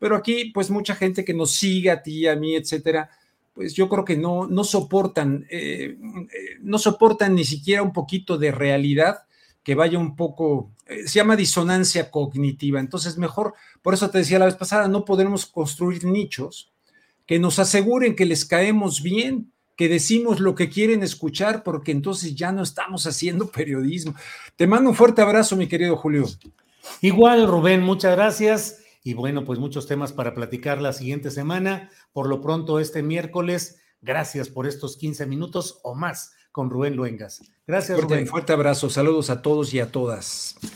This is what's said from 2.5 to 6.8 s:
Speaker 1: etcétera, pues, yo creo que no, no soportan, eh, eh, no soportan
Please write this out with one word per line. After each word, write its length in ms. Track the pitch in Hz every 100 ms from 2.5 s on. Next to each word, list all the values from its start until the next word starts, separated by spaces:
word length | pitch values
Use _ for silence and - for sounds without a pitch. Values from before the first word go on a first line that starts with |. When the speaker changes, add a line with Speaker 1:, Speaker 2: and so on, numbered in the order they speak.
| 160
Speaker 1:
etcétera, 540 | 156 151 160 156 156 _ _ _ _
pues, 200 | - 175
yo 140 | 165 185
creo 160 | 196
que 120 | 190 151
no, 300 | 175 175 190
no 180 | 185
soportan, 840 | 202 202 143 196 180 160 143 143 -
eh, 460 | 170 73 - - -
eh, 280 | - 180 - - 95 -
no 180 | 196
soportan 560 | 214